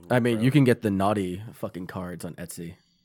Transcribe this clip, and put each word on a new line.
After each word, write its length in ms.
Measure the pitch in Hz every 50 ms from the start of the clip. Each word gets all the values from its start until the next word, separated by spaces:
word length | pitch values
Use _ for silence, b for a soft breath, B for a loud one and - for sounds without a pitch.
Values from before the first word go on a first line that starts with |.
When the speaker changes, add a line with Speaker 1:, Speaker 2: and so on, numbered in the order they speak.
| 87 87
Speaker 1:
I 80 | 123 123
mean, 180 | 117 120 117
Speaker 2:
repro. 60 | 107 117
Speaker 1:
you 80 | 131
can 140 | 127 147 135
get 180 | 117 117 - -
the 80 | 104
naughty 500 | 98 95 95 101 107 104 95 90 90 101 107 123 -
fucking 340 | - 113 101 - 87 92
cards 360 | 82 - 95 90 90 90 85 -
on 120 | 85 78
Etsy. 400 | - 85 - - 87 85 82 80 _ _ _ _ _